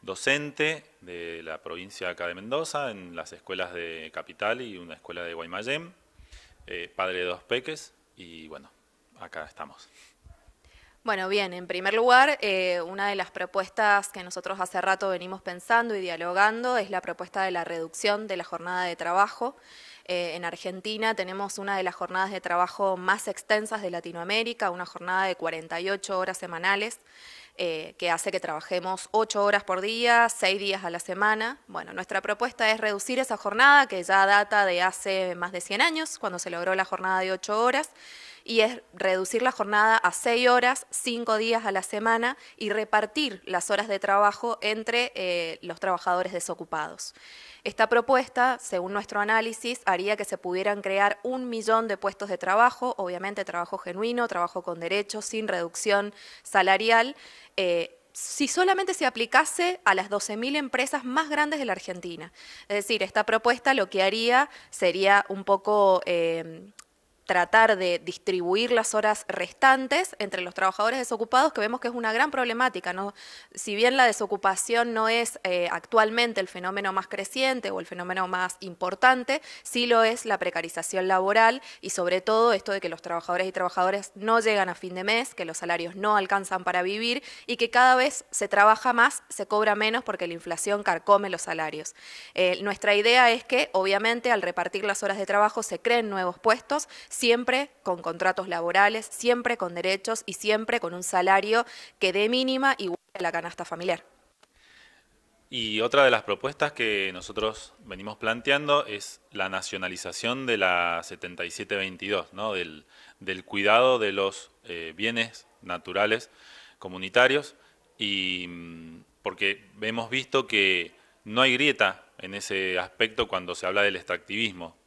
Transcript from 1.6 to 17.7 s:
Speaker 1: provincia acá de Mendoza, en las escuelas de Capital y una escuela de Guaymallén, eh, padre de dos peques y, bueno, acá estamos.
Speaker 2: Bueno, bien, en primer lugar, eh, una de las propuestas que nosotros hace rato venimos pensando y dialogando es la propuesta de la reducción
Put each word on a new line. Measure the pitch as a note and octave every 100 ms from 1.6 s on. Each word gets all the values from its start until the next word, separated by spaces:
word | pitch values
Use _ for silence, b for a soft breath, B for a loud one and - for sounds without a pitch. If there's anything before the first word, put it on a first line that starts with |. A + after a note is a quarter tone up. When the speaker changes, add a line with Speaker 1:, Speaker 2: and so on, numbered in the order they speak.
Speaker 1:
provincia | E2+ E2+ F#2+ - F#2
acá | F2 F2
de | F2+
Mendoza, | G#2+ C#3 D#3+ D3 C3+
en | G2+ F2+ E2
las | D#2
escuelas | E2+ - F#2 F2+
de | F2 E2+ D#2+ D#2+
Capital | E2 D#2+ E2 G#2 B2
y | A#2+ F#2
una | F2 D#2+
escuela | - F2
de | E2+
Guaymallén, | E2 E2 F#2 A2+ D3+ E3+ F#3 _ b b b b b -
eh, | F2 F2
padre | - F#2 F#2
de |
dos | F2+ F2+
peques | _ A#2+ C3 D#3 - _ _ _
y, | F2 E2 D#2
bueno, | D2 C#2 _ _ _ _ _
acá | F2 E2 D2+
estamos. | - D2 - - _ - _ - - _ _ b b b b A3+
Speaker 2:
Bueno, | G3 F#3
bien, | G3+ F#3+
en | F3+ F3+
primer | F3+ F#3+
lugar, | A3 A#3+ B3 C#4+ D4
eh, | G#3+ F#3+ F3+ F3
una | E3+ G3 G3+
de | G3
las | F3+
propuestas | F#3 F3+ G3 F#3 - G#3 G3+ G3
que | G3+
nosotros | F3+ F#3 - G3
hace | F#3 F#3
rato | F#3 F#3+ G3
venimos | F3+ F3+ F#3+
pensando | - F3+ - A#3 A#3 G3+
y |
dialogando | F#3 E3 E3+ F#3 G#3 A3+ B3 B3
es | G3
la | F#3
propuesta | F3+ E3+ F3+ G3
de | F#3+
la | F3+
reducción | E3+